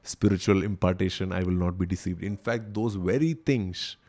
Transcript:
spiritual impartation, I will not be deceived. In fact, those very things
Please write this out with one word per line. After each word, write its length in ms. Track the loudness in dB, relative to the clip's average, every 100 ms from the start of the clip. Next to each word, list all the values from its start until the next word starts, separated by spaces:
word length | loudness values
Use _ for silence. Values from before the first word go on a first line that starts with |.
spiritual 600 | -14 2 2 4 4 2
impartation, 720 | 2 0 2 2 0 -2 -4
I 100 | -2
will 100 | 0
not 260 | 0 0 0
be 80 | -2
deceived. 360 | -2 -4 -4
In 140 | -6 -6
fact, 380 | -4 -4 -4
those 200 | -4 -2
very 400 | -2 0 2 2
things 640 | 0 0 0 -2 -6 -10 -12